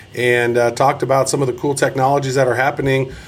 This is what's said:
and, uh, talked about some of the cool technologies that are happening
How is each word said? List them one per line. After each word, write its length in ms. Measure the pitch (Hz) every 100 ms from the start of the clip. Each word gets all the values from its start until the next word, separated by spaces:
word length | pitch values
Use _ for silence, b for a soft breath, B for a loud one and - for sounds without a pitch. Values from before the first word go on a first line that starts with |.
| B
and, 440 | 120 123 120 120 120
uh, 140 | 120
talked 300 | 120 139 143
about 280 | - 135 131
some 120 | 139
of 60 | 131
the 60 |
cool 200 | 117 147
technologies 640 | 135 139 135 131 143 135 131
that 140 | 123
are 60 | 120
happening 580 | 139 143 135 135 131 B